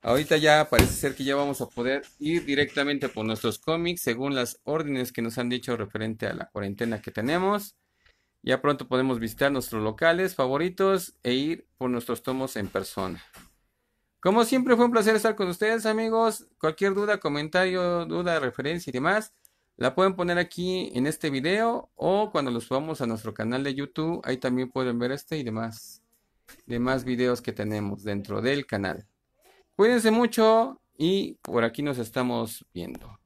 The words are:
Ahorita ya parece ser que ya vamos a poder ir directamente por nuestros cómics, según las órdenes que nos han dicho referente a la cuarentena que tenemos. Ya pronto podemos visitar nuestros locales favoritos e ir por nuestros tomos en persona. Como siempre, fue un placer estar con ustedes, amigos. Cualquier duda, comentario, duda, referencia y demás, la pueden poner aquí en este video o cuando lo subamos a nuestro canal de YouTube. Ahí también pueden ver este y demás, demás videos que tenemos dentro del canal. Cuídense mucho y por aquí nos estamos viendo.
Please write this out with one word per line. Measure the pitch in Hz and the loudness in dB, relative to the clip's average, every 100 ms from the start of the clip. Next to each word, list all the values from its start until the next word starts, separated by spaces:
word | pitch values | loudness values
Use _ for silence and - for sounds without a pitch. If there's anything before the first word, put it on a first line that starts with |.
Ahorita | 113 123 151 156 | 2 0 4 4
ya | 151 151 151 | 6 6 6
parece | 120 - | 4 4
ser | - 143 | 2 -4
que | 131 | -4
ya | 135 139 | -2 0
vamos | 143 135 | 0 -4
a | 123 | -6
poder | - 120 139 - _ | -4 -2 -4 -6 _
ir | 147 170 147 | -2 -2 0
directamente | 139 143 - 143 143 131 | 0 0 0 -2 -2 -4
por | - 110 | -4 -4
nuestros | 110 120 104 | -2 -2 -4
cómics, | - 165 170 175 | -4 -2 -2 -4
según | - 117 135 | -4 -2 -2
las | 139 120 - | -2 -4 -6
órdenes | - 151 151 135 123 | -6 -4 -2 -4 -4
que | - | -4
nos | 113 113 | -6 -4
han | 120 | -4
dicho | 123 123 120 | -4 -4 -6
referente | 104 107 110 110 104 | -4 -6 -6 -4 -6
a | |
la | - - | -6 -8
cuarentena | - 101 101 117 110 | -8 -8 -4 -4 -4
que | 104 | -6
tenemos. | 104 113 170 190 208 202 _ _ _ _ _ _ _ | -6 -2 0 0 -2 -4 _ _ _ _ _ _ _
Ya | - 127 | -2 2
pronto | 143 139 127 | 2 0 0
podemos | 127 131 123 | 0 2 0
visitar | 113 - 139 | -4 0 0
nuestros | 139 120 113 | 0 -4 -2
locales | 107 110 165 170 185 - | -2 2 2 2 0 0
favoritos | 131 135 175 185 190 190 185 _ | 0 2 -2 2 2 2 -2 _
e | 123 | -2
ir | 127 147 165 - _ | 0 0 -4 -10 _
por | 127 | -2
nuestros | 123 117 117 | -2 -4 -6
tomos | - 131 131 | -4 -4 -4
en | 113 98 | -6 -4
persona. | 101 98 - 92 87 - - - _ _ _ _ _ _ _ | -4 -6 -6 -6 -6 -14 -20 -20 _ _ _ _ _ _ _
Como | 175 214 | 2 4
siempre, | 233 262 254 233 | 4 2 4 6
fue | |
un | 240 | 6
placer | 240 208 220 | 6 4 4
estar | 220 | 2
con | 214 190 | 0 -2
ustedes, | 175 214 226 | 0 0 2
amigos. | 220 220 226 226 226 214 - _ | 0 0 0 2 2 0 -12 _
Cualquier | 156 156 196 | -4 0 0
duda, | 196 208 208 | 0 0 0
comentario, | 160 147 151 180 185 185 180 175 165 | 0 -2 0 2 2 2 0 0 -2
duda, | 170 175 165 | -2 0 0
referencia | 131 - 135 170 170 | 0 -2 -4 -4 -4
y | |
demás, | 127 151 202 214 _ _ _ _ - | -2 2 0 -2 _ _ _ _ -2
la | 123 - | 0 4
pueden | 190 | 2
poner | 185 175 175 | 2 0 0
aquí | 175 - 180 185 - | 0 -2 -2 -2 -4
en | 123 135 | -2 -2
este | 156 160 | 0 -2
video | 135 143 202 233 240 - _ | -2 0 2 0 -2 -8 _
o | 160 196 214 | 2 2 2
cuando | 175 139 | 0 0
lo | 117 | -2
subamos | 113 131 156 156 | -2 -4 -2 -4
a | 123 | -4
nuestro | 110 107 | -4 -6
canal | 101 110 123 | -6 -4 -2
de | 139 | -4
YouTube. | 135 143 - 156 170 | -4 -6 -4 -4 -4
Ahí | - 127 | -4 -4
también | 131 123 127 | -2 -2 -2
pueden | 131 127 120 | -2 -2 0
ver | 123 | -2
este | 135 - 160 | -4 -6 -6
y | |
demás, | 123 110 113 110 - - _ _ _ _ _ - - | -4 -4 -6 -10 -18 -20 _ _ _ _ _ -20 -8
demás | 120 123 135 | -2 0 0
videos | 123 123 123 123 | -2 0 2 0
que | 123 | -4
tenemos | 120 107 107 104 101 | -6 -4 -2 -4 -6
dentro | 104 101 98 101 | -6 -6 -4 -2
del | 113 143 | 0 -2
canal. | 135 104 98 82 - _ _ _ _ _ _ | -2 -4 -4 -6 -12 _ _ _ _ _ _
Cuídense | - 214 247 220 | 2 4 4 4
mucho | 220 240 233 220 220 240 262 _ _ | 4 2 4 6 6 4 -4 _ _
y | 160 190 - - | 0 0 -2 -8
por | - 120 | -4 0
aquí | 117 117 | 0 0
nos | 147 127 | -4 -4
estamos | 110 - 123 120 113 - - | -4 -2 -2 -2 -4 -8 -14
viendo. | 87 87 - - - | -12 -10 -10 -16 -20